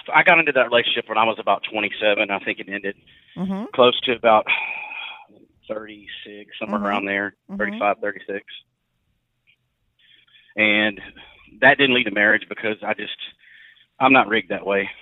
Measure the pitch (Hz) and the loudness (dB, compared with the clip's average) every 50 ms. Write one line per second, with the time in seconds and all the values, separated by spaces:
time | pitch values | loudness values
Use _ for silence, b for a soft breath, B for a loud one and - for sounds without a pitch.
0 | - - - 156 160 185 175 165 160 147 131 131 120 120 120 120 120 - - 120 | -2 0 2 4 4 6 4 4 4 2 2 2 2 4 4 2 2 2 -2 -4
1 | - - 110 107 113 113 107 110 104 104 98 - - - 110 107 104 101 - - | -4 -2 0 2 2 2 0 -2 0 0 0 0 -2 -6 -6 -4 -4 -4 -4 0
2 | 110 107 101 107 107 101 101 95 - 110 101 - 104 92 98 101 98 98 101 - | 0 2 2 2 0 -2 -2 -4 -4 -6 -8 -8 -8 -10 -10 -8 -8 -8 -8 -10
3 | _ b b b b b b 170 185 190 196 190 226 403 - - 123 123 123 - | _ b b b b b b -8 -8 -6 -6 -8 -8 -6 2 4 4 4 4 2
4 | - 131 120 113 - 117 110 107 - B B B B B B B B B B B | -2 -4 -4 0 4 4 6 6 4 B B B B B B B B B B B
5 | B B B B B B B _ _ _ _ _ _ - 110 107 110 104 107 104 | B B B B B B B _ _ _ _ _ _ -12 -10 -10 -10 -12 -16 -18
6 | 101 101 - - - 110 104 104 104 - - - 113 107 104 101 101 101 101 101 | -18 -18 -18 -18 -16 -18 -18 -18 -18 -18 -14 -12 -8 -6 -4 -2 0 0 0 0
7 | 98 98 98 98 101 101 - _ _ - 190 196 107 104 - 220 - 101 190 - | 0 0 -2 -2 -2 -4 -6 _ _ -14 -6 -4 -4 -4 -2 0 0 0 0 0
8 | 107 104 98 98 - - 98 101 - - - - - _ _ _ _ _ _ _ | -2 -6 -8 -8 -10 -10 -10 -10 -10 -14 -18 -20 -20 _ _ _ _ _ _ _
9 | _ _ _ _ _ _ _ _ _ _ _ _ _ _ _ _ _ _ _ b | _ _ _ _ _ _ _ _ _ _ _ _ _ _ _ _ _ _ _ b
10 | b b b b b b b b b b b 107 107 107 104 107 107 107 98 95 | b b b b b b b b b b b 0 2 2 4 2 2 0 -2 -4
11 | B B B B B B B B B B - - 131 131 143 139 139 131 123 123 | B B B B B B B B B B -4 2 4 4 6 6 4 4 4 2
12 | 123 107 98 104 104 107 107 107 - - 104 - - 110 107 - - 110 107 - | 0 0 0 2 2 4 2 2 -2 -6 -10 -6 -6 -6 -6 -4 -4 -6 -6 -6
13 | 107 104 - - - - - b b b b b b b b b b b _ _ | -6 -10 -10 -12 -14 -18 -18 b b b b b b b b b b b _ _
14 | 135 131 135 127 110 101 110 110 - - 101 90 - 95 101 98 98 98 - - | 4 6 6 6 4 4 0 -2 -2 -2 -6 -6 -2 0 0 0 0 -2 -8 -14